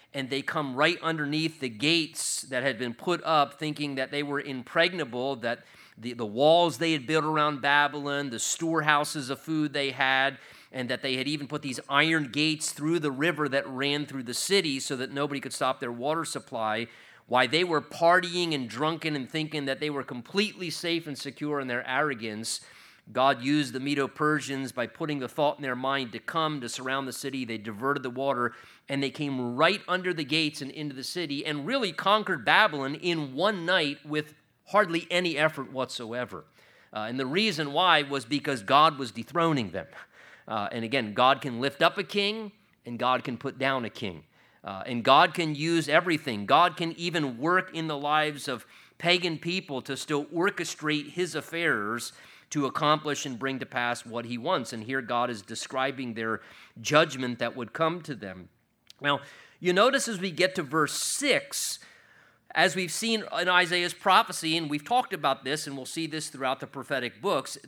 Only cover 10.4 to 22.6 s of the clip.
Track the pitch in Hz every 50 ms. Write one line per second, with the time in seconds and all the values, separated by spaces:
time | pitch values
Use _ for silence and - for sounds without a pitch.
10.4 | - - - - - - - 127 127 123 127 123 - 135 131 131 131 143 151 147
11.4 | 143 120 151 147 - 139 123 - - - 139 143 151 160 165 160 147 123 101 147
12.4 | 151 160 156 151 - - - - 147 156 170 170 151 147 131 131 151 175 170 151
13.4 | 151 135 127 139 139 135 131 127 139 143 143 147 147 127 135 135 123 117 120 -
14.4 | - - 196 202 170 151 135 131 - - 143 120 123 113 139 139 147 143 143 135
15.4 | 120 135 - - 139 127 127 - 139 120 120 120 123 147 156 165 156 - - 135
16.4 | - - 135 113 110 110 107 113 117 - - - - - - - _ - 120 123
17.4 | 127 120 143 160 185 175 160 147 - - - - 170 170 175 180 175 175 175 180
18.4 | 175 165 156 139 127 113 104 120 151 156 165 156 - 160 151 139 127 - - 160
19.4 | 156 151 151 151 139 135 135 139 151 151 143 139 123 - 131 123 117 - - 196
20.4 | 214 202 - 208 185 160 147 - - 170 170 165 160 156 139 - - 139 - -
21.4 | 151 147 147 143 131 127 120 123 - 131 127 139 151 151 135 107 113 110 107 107
22.4 | 113 - - -